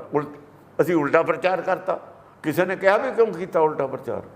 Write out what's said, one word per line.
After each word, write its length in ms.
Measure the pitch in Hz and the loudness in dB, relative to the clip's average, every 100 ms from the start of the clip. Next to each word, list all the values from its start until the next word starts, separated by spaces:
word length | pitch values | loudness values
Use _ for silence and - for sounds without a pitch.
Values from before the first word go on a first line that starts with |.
| - | -4
ਉਲਟ-, 260 | 147 143 - - - - - | -4 -4 -10 -20 -20 -8 -2
ਅਸੀਂ 140 | 156 170 | 2 2
ਉਲਟਾ 280 | 143 131 | 2 2
ਪ੍ਰਚਾਰ 380 | 139 160 180 185 | 2 0 0 -2
ਕਰਤਾ। 380 | 180 180 - 165 - - - - | -2 -2 -2 -6 -6 -20 -20 -10
ਕਿਸੇ 220 | 151 143 185 | -4 0 0
ਨੇ 100 | 185 | 2
ਕਿਹਾ 220 | 190 202 | 2 2
ਵੀ 140 | 254 | 2
ਕਿਉਂ 160 | 220 220 | 2 2
ਕੀਤਾ 320 | 165 180 170 | 0 -2 2
ਉਲਟਾ 280 | 156 147 139 | 2 2 -4
ਪ੍ਰਚਾਰ? 340 | 131 - 98 - | -4 -6 -8 -8